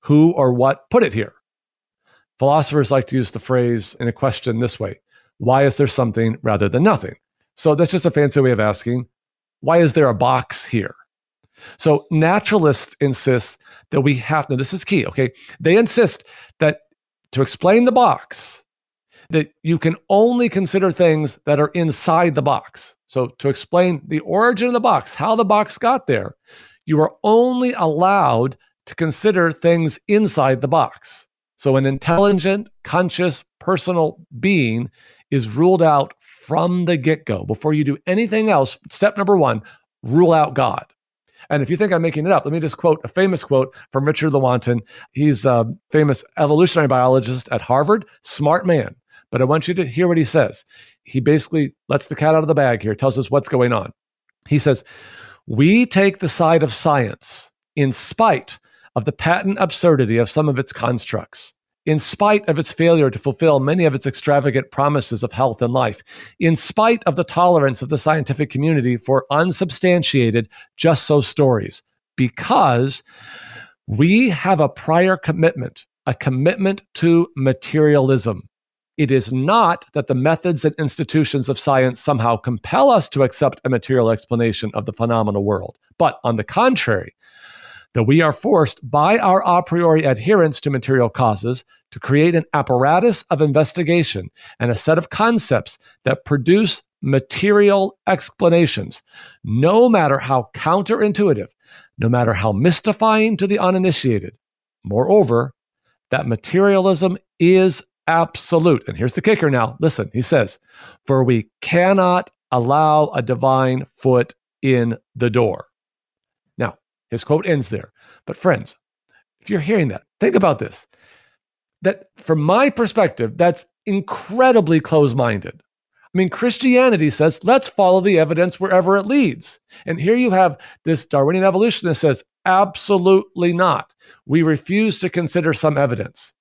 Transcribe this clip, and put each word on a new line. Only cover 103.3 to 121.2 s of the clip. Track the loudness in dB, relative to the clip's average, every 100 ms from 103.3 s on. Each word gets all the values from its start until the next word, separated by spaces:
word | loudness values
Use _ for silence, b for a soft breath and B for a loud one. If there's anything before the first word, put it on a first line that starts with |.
| -2
to | -2
the | 0
uninitiated. | 0 0 0 0 -2 -2 -6 _ _ _ _ _
Moreover, | -6 -2 2 2 4 0 -2 _ _ _ _ _ _
that | -6 -4
materialism | -6 -2 2 4 2 2 0 -2 -4 _ _
is | 4 4 2 -2 -12 _ -2
absolute. | 0 0 -6 -2 2 2 2 -2
And | -4
here's | -4
the | -2
kicker | 0 0 2
now. | 0 -2 -2
Listen, | -2 -2 -6
he | -6
says, | 0 0 0 -6 B B B B -2
"For | 0
we | 2 0 -2 _
cannot | -2 0 2 2 2 0 -4 _ _
allow | -2 2 2 4 2 2
a | -2
divine | -4 -2 0 2 0 -2 -8
foot | _ 2 2 0 -8 _ _
in | 0 2 0 -4 _
the | -4 -2
door." | 0 0 -2 -14 _ _ _ _ _ _ _ _ -8
Now, | -8 -8 _ _ _
his | -12
quote | -2 -2 0
ends | -2 -2
there. | -10 -12 b b b -16
But | -4
friends, | -2 -2 -4 -18 _ _ _ _ _ _
if | -6
you're | -6
hearing | -2 0 -2
that, | -4 _ _
think | 0
about | 2 0 -2
this. | -6 -12 -20 b b b